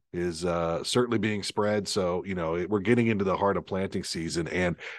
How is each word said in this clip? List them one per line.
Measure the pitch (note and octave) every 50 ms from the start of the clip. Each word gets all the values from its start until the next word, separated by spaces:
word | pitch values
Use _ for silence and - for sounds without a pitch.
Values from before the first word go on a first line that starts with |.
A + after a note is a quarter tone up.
| _ _
is, | - F2 F2 F2 E2+ D#2 F2
uh, | F2+ E2+ E2+ E2+ E2 E2 - -
certainly | - - B2 B2 A#2 A#2 G#2+
being | G2 G#2+ G#2+ G2+
spread. | F#2 - - - G#2 G#2 G#2+ G#2 G2 -
So, | - G#2 F#2+ F2 F2 F2+ E2+
you | G2 F#2+
know, | F2+ E2+ D#2+ E2
it, | F2 F2+ F2
we're | G#2 G#2
getting | F2+ - A#2+ A#2+ A#2 A2+
into | A2+ G2 G2+
the | F#2+ F2+
heart | E2 G2 G2+ F#2+ F2+
of | E2
planting | - G#2 F#2+ F#2+ F#2+ - G2 E2
season. | - - F2+ D#2+ E2 C#2+ E2+ E2 D#2
And, | - F2 F2+ F2 F2 - - - -